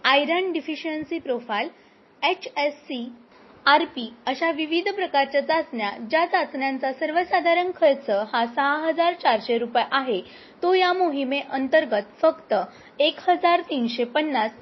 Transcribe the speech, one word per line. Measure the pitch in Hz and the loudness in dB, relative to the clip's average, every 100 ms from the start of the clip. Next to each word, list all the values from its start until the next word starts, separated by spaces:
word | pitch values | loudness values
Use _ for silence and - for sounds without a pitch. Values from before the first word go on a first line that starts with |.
| 240 | 4
आयरन | 277 294 349 370 | 2 2 0 -2
डिफिशियन्सी | 320 - 302 330 311 302 330 | -4 -6 -8 -6 -8 -6 -8
प्रोफाइल, | 285 240 240 208 302 - _ _ _ _ | -6 -6 -4 -6 -6 -10 _ _ _ _
एचएससी, | 285 370 - - 285 294 - 254 240 - _ - - - - | -2 -2 -6 -4 -4 -4 -10 -10 -10 -14 _ -20 -20 -2 4
आरपी | 294 330 262 233 - - | 4 4 -6 -10 -8 -6
अशा | 269 330 | -2 -2
विविध | 302 311 330 392 | -2 0 0 0
प्रकारच्या | 392 359 277 277 277 | -4 0 0 2 0
चाचण्या, | 277 320 302 233 208 233 226 | 0 -2 -2 -4 -6 -6 -2
ज्या | 311 349 | 0 2
चाचण्यांचा | 370 294 277 269 262 269 | 0 -2 -4 -4 -2 -4
सर्वसाधारण | 262 311 320 359 359 330 339 359 349 | -4 -2 -2 0 0 2 2 0 2
खर्च | 311 277 - | 2 2 0
हा | 202 214 240 233 | -2 0 -2 -2
सहा | 240 277 302 320 | 0 0 0 0
हजार | 320 339 | 2 0
चारशे | 349 294 220 220 233 | 2 0 0 0 -2
रुपये | 240 240 - | 0 -2 0
आहे, | 277 262 190 - - - - | -2 0 -4 -6 -20 -20 -4
तो | 349 | 2
या | 370 359 | 4 2
मोहिमेअंतर्गत | 370 349 277 262 285 - 269 262 320 311 214 214 - | 2 0 0 -2 -4 -4 -4 2 2 2 -2 -4 2
फक्त | 320 311 - 208 - - - - | 2 2 -2 -2 -2 -12 -20 0
एक | 302 311 - | 0 2 0
हजार | 349 349 349 349 | 4 4 2 0
तीनशे | 285 233 247 | -2 -2 -2
पन्नास | 240 302 311 247 220 - | -2 0 0 0 -2 -6